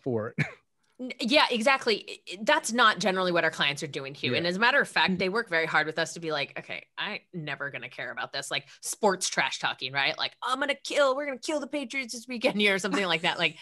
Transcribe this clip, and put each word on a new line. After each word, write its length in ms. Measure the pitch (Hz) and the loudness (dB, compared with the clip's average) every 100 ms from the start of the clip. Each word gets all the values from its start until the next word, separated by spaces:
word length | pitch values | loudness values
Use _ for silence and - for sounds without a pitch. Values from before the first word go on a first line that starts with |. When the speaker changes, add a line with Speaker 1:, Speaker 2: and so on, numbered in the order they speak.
Speaker 1:
for 320 | 139 113 110 - | -2 -2 -2 -4
it. 100 | - | -4
<laughs> 40 | - _ _ _ - | -6 _ _ _ -14
Speaker 2:
N-, 120 | 254 - | -12 -6
yeah, 260 | 233 294 254 | 2 4 4
exactly. 560 | 233 233 269 247 208 - | 2 2 2 2 -2 -4
I, 260 | - - 180 | -16 -14 -4
I, 20 | |
that's 280 | 226 302 - | 2 2 2
not 280 | 233 220 175 | 4 4 4
generally 320 | 196 185 185 | 2 2 2
what 120 | 170 | 2
our 60 | 160 | 2
clients 320 | - 143 143 | 2 0 0
are 60 | 151 | -6
doing, 260 | 143 135 | -8 -10
Hugh. 200 | 143 147 | -6 -2
Speaker 1:
Yeah. 40 | 139 | 0
Speaker 2:
And 80 | 175 | 0
as 120 | 185 | 2
a 20 | |
matter 200 | 233 277 | 4 4
of 80 | 196 | 2
fact, 260 | 180 170 | 2 2
Speaker 3:
Mm. 40 | 180 | 2
Speaker 2:
they 120 | 190 | 0
work 200 | 214 226 | -2 0
very 160 | 165 156 | 0 2
hard 220 | 156 151 | 2 2
with 100 | 160 | -2
us 160 | 160 | -4
to 60 | 175 | -4
be 120 | 165 | -4
like, 220 | 147 139 165 | -4 -4 -8
"Okay, 260 | - 85 - - | -10 -12 -10 -8
I 260 | 175 214 - | -6 -8 -10
never 380 | 175 147 139 139 | -10 -8 -6 -8
gonna 180 | 135 123 | -8 -12
care 220 | - 123 | -10 -10
about 200 | 117 120 | -8 -6
this." 200 | 139 - | -6 -4
Like, 160 | 143 - - | -6 -6 -10
sports 460 | - - 208 185 - | -10 0 2 2 0
trash 300 | - 135 - | 0 -2 -2
talking, 360 | 135 - 131 | -4 -4 -4
right? 220 | 139 139 - | 0 0 0
Like, 180 | - - | -6 -6
"I'm 160 | - 262 | -4 -2
gonna 160 | 285 277 | -2 -4
kill, 400 | - 285 277 262 | -2 2 2 2
we're 100 | 285 | -4
gonna 140 | 247 | -6
kill 200 | - 294 | -4 -4
the 60 | 240 | -2
Patriots 480 | 294 254 269 233 | -6 -6 -6 -8
this 140 | 240 240 | -10 -10
weekend," 260 | 240 254 | -2 0
<laughs> 80 | 202 | 4
you 80 | 208 | 4
know, 60 | 190 | 4
or 20 | |
something 260 | 202 190 185 | 2 0 2
like 160 | 165 | 2
that. 160 | 170 - | 2 2
Like, 180 | 160 - | 0 0